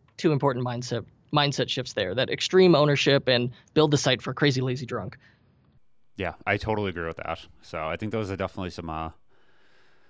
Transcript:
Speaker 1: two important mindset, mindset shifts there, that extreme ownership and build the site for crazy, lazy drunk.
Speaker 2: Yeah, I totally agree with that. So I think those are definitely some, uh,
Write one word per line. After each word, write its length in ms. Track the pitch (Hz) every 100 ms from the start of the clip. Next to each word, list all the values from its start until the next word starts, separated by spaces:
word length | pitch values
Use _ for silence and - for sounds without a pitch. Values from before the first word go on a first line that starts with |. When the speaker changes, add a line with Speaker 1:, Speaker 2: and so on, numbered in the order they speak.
| _ -
Speaker 1:
two 160 | 175
important 340 | 139 139 127 123
mindset, 380 | 120 123 117 - _ _
mindset 360 | 151 143 139 120
shifts 240 | 135 -
there, 220 | - 92
that 140 | 113 123
extreme 460 | - - 185 185
ownership 540 | 147 147 139 143 139 131
and 240 | 123 123 - _
build 200 | 151 151
the 40 | 143
site 240 | 139 127
for 140 | -
crazy, 260 | 127 143 127
lazy 240 | 127 123
drunk. 320 | 117 117 92 - _ _ _ _ _ _ _ _ - -
Speaker 2:
Yeah, 180 | 87 -
I 120 | 101 101
totally 340 | 110 107 98
agree 160 | 85 82
with 120 | -
that. 280 | - 82 - -
So 240 | - 85 80
I 100 | 87
think 140 | 107
those 200 | 110 98
are 60 | 95
definitely 340 | 95 - 90
some, 200 | 87 85
uh, 200 | 80 80 - _ _ _ _ _ _ _ _